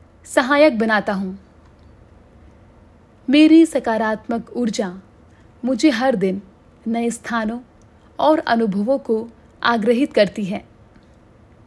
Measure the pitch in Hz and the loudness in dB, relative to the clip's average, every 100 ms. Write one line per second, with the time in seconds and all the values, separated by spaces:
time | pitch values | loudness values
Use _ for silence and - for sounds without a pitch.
0 | _ _ - - 254 285 311 226 220 214 | _ _ -4 -2 0 2 2 2 0 -2
1 | 202 196 190 196 - - - _ - - | -2 -6 -8 -12 -20 -20 -20 _ -20 -20
2 | - - - - - - - _ - _ | -20 -20 -20 -20 -20 -20 -20 _ -20 _
3 | _ _ - 285 311 320 320 269 233 220 | _ _ 0 4 8 8 6 0 -2 -2
4 | 220 220 - 233 233 240 240 202 190 190 | -2 -4 -6 -8 -6 -6 -4 -4 -6 -10
5 | - _ - _ - _ 240 262 311 226 | -20 _ -20 _ -20 _ -6 0 0 2
6 | 262 233 190 190 - _ _ _ 226 233 | 0 0 -2 -4 -10 _ _ _ -6 -4
7 | 233 233 - 233 220 240 - _ - _ | -4 -6 -8 -6 -6 -8 -14 _ -20 _
8 | _ - 294 311 - 233 226 196 208 269 | _ -2 2 2 0 0 0 -2 -2 -4
9 | 277 220 233 - _ _ - 233 208 240 | -2 -4 -6 -16 _ _ -2 0 0 0
10 | 285 - 202 - 190 202 - _ - - | 0 2 0 -2 -8 -10 -14 _ -20 -20
11 | _ _ _ _ _ _ | _ _ _ _ _ _